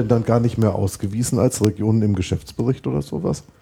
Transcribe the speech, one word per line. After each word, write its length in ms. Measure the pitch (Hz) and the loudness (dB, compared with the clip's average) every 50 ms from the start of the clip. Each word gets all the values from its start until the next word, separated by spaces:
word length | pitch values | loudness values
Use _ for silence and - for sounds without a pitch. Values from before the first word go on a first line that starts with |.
denn 60 | 117 | 4
dann 160 | 107 120 117 110 | 2 2 2 2
gar 140 | - 113 120 | 2 2 2
nicht 180 | 113 113 - | 2 2 2
mehr 180 | 110 107 104 95 | 2 2 2 2
ausgewiesen 640 | 98 101 95 - - - 98 98 113 123 - 135 107 | 0 -2 -4 -4 -6 -8 -6 -4 -4 -2 0 2 2
als 240 | 107 127 - - 107 | 2 2 2 2 0
Regionen 380 | 107 95 - 104 110 110 113 | 0 0 0 0 0 2 2
im 120 | 107 104 101 | 2 2 2
Geschäftsbericht 680 | 95 90 - 92 87 - - - - 117 127 131 - - | 0 0 -2 -4 -4 -6 -8 -8 -4 -2 -2 -2 -4 -4
oder 140 | 135 - 73 | -4 -4 -4
sowas? 420 | - - - - 175 - 156 - - - - _ | -4 -6 -6 -4 -4 -4 -4 -6 -8 -16 -20 _